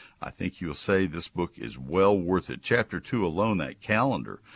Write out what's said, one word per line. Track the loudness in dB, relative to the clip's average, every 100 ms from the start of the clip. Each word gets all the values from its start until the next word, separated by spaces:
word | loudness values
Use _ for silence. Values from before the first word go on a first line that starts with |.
| -20 _
I | -12
think | -6 -6 -6
you'll | -8
say | -4 2 2 2
this | -2 -6
book | -4 -4 -6
is | -12 -10
well | -2 4 6 4
worth | 2 0 0
it. | -6
Chapter | 0 2 2 -4
two | -4 -2
alone, | 0 2 0 0
that | -4 -8
calendar, | -2 2 2 0 -6 -12 -16